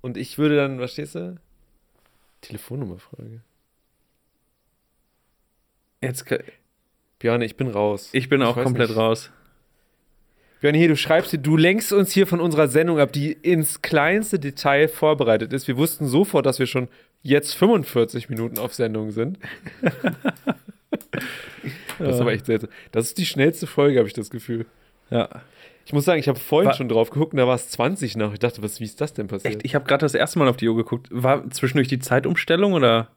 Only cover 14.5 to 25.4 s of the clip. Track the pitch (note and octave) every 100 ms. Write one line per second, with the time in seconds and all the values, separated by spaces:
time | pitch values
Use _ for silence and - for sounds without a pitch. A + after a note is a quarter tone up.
14.5 | C3+ D3 C#3 - - D#3 D3+ A#2+ A2 A2+
15.5 | C3+ - B2+ D#3+ - C#3+ C3 G3 D#3+ C3+
16.5 | B2+ B2+ C3+ B2 _ _ _ C3 C#3 -
17.5 | - F#3+ A3 C3+ B2 A2+ A#2+ - A2+ A#2
18.5 | A2+ A#2 - A#2 G#2+ G#2+ G#2+ B2 F#3+ -
19.5 | - - - G#3+ - A#3 E3 C4+ - -
20.5 | - - - _ - - - - - -
21.5 | - - C3+ - - D#3 B2 B2 G#2+ -
22.5 | A2+ G#2 - - A2 A#2 - E3+ C3+ D3
23.5 | D#3+ E3+ - C#3+ C3 G#2+ - G#2 A#2+ -
24.5 | A#2 A2+ _ _ _ _ A#2+ - -